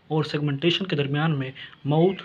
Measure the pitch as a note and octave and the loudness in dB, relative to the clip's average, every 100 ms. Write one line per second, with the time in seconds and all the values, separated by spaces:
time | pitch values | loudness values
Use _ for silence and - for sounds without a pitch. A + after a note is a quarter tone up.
0 | - D#3 D3+ D3+ D3 C#3 E3+ E3+ F#3 D3 | -4 -2 -2 -2 -2 0 0 0 -2 -2
1 | C#3 D3 D#3+ C#3+ C3 C#3 - - C#3 D#3 | 0 0 0 0 -4 -10 -18 -8 0 4
2 | F3+ F#3 | 4 2